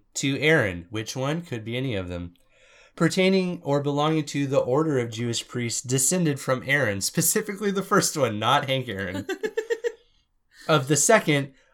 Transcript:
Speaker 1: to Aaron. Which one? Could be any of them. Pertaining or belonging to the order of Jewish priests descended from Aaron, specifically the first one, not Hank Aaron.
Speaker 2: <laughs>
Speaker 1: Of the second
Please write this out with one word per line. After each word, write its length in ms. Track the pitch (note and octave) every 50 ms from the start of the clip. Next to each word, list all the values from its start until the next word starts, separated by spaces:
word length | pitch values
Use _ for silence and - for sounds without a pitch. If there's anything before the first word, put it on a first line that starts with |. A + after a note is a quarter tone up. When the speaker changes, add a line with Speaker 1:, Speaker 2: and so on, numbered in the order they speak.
| _ _ -
Speaker 1:
to 240 | - - C#3 C3+ A#2+
Aaron. 480 | B2 D3+ D#3+ D#3 A#2+ G2+ F2+ F2 E2 -
Which 260 | G2+ G#2+ A2+ - -
one? 240 | C3 B2+ C#3 D3+ E3+ E3+
Could 220 | - B2 A#2+ G#2+
be 120 | A2+ A#2
any 180 | B2 C3 C3+ A#2
of 120 | G2 F#2 F2
them. 260 | F2+ F2 F2 F2 - _ _ _ _ _ _ _ _ - - _ _
Pertaining 640 | - E3+ E3 E3 F#3 F#3 F#3+ F#3+ F#3+ F#3 F3+ F3 E3+ -
or 180 | C#3+ C#3 C#3+ C#3
belonging 420 | C#3+ C#3+ C#3+ D3 D#3 D#3+ D#3+ D3+
to 200 | D3+ - C#3 C#3+
the 120 | C3+ C3 C3+
order 380 | C3+ - B2 C#3+ D#3+ D#3+ D3 B2+
of 120 | A#2+ A#2
Jewish 380 | A2 G#2+ A#2+ A#2+ A#2 - - -
priests 320 | - B2 A#2+ A#2 A2 - -
descended 560 | A#2+ B2 C3+ - - F3+ F#3 F3 D#3 C#3+ C3+
from 240 | - - C3 B2+ -
Aaron, 340 | - C#3 C#3+ C3+ A2 G2+ G2
specifically 720 | G2 - - - E3 - - G#3+ G#3 - G3+ F#3+ G#3+ G3+
the 120 | G3 G3 F#3+
first 340 | F#3+ G#3 F#3+ - - -
one, 220 | D#3 C3+ A#2 G#2+ G#2
not 280 | A2 A2+ C3 C#3+ C#3 C3
Hank 200 | C3+ C3+ B2 A#2+
Aaron. 380 | G#2 F#2+ G2 F#2 F#2 - - - F#4+ - - G#4+ - - A4 - A#4 A4+ - A#4 - - _
Speaker 2:
<laughs> 680 | _ _ _ _ _ _ _ _ _ _ - - -
Speaker 1:
Of 180 | D#3+ D3+ C3 B2+
the 80 | D3+
second 580 | C#3+ - - A3+ G#3+ G#3 - D3 C#3+ C#3 C#3 - _ _ _